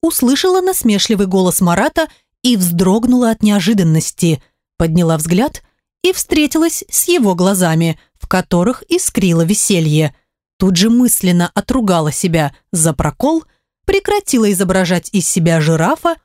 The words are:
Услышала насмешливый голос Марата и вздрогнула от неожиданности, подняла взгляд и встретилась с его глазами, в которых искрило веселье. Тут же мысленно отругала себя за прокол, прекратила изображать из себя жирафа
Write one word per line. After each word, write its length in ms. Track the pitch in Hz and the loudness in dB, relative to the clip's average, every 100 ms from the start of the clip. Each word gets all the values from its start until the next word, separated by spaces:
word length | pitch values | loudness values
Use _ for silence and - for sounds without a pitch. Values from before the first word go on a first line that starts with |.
Услышала 580 | 330 - 240 277 370 370 | -2 0 0 0 0 0
насмешливый 640 | 370 370 226 202 - 214 196 | 0 -2 0 0 0 -2 0
голос 340 | 190 185 - | 0 0 0
Марата 480 | 175 170 269 - 320 _ _ _ | 0 0 0 -2 -4 _ _ _
и 140 | 254 233 | -2 0
вздрогнула 760 | 180 170 185 208 240 247 233 | 0 0 2 2 2 2 2
от 120 | 220 | 0
неожиданности, 1000 | 214 202 175 220 165 160 - - 170 151 _ _ _ _ | 0 2 2 0 2 0 -2 -2 -2 -2 _ _ _ _
подняла 400 | 165 160 170 160 | -2 0 0 -2
взгляд 460 | 160 180 277 - _ _ _ _ | 0 0 0 -6 _ _ _ _
и 100 | 359 | -4
встретилась 720 | 370 - 320 302 320 330 - - | -2 -2 0 0 0 -2 -2 -6
с 180 | - - | -6 0
его 260 | 349 214 | 0 0
глазами, 640 | 175 180 196 180 160 165 156 _ | 0 0 2 0 0 -2 -4 _
в 140 | _ - | _ -4
которых 540 | 185 180 175 180 - | -4 0 0 0 -4
искрило 600 | - 349 - - 190 165 | -4 -2 -2 -2 0 0
веселье. 720 | 165 208 - 190 156 151 151 - _ _ _ _ | 0 -2 0 0 2 0 -2 -6 _ _ _ _
Тут 180 | 185 175 | 0 2
же 140 | 214 | 2
мысленно 600 | 240 247 - 185 175 175 | 4 2 0 0 0 0
отругала 580 | - 202 254 214 175 156 | -4 -4 -2 0 0 0
себя 420 | 135 185 160 147 - _ | -2 -2 0 -2 -6 _
за 220 | 180 165 | -2 -2
прокол, 520 | 151 151 - 269 330 - _ _ _ - | -2 -4 -2 -2 -2 -4 _ _ _ -4
прекратила 640 | 392 392 415 - 240 214 | -2 0 -4 0 0 0
изображать 560 | 185 190 190 175 180 - | 0 0 0 0 -2 -2
из 140 | 202 160 | -4 -2
себя 340 | - 165 165 | 0 2 2
жирафа 560 | 151 160 170 311 339 330 | 2 0 0 0 -2 -4